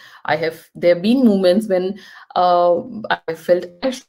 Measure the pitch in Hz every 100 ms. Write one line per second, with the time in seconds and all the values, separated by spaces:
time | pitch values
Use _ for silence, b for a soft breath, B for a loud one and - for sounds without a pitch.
0 | B B - 160 160 160 - 160 170 170
1 | 202 269 240 196 180 190 214 185 185 202
2 | B B B - 180 175 175 175 - 214
3 | - 175 - 160 - 175 180 - 262 247